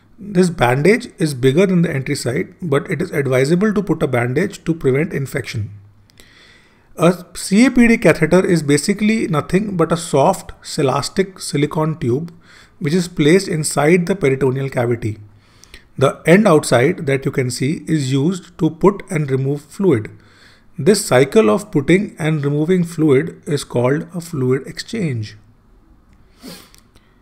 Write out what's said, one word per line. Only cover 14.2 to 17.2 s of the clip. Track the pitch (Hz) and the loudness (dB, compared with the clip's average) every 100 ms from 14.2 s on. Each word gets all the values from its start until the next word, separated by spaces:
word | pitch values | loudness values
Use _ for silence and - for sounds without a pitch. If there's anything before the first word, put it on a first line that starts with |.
| 143 135 135 131 135 | 0 0 0 -2 -4
cavity. | 131 120 120 110 107 - - _ _ _ - _ - | -2 -2 -2 -4 -8 -14 -20 _ _ _ -20 _ 0
The | 135 - - | 0 0 4
end | 185 220 | 6 6
outside | 156 - 127 139 185 143 | 4 4 2 2 0 -2
that | 139 | -4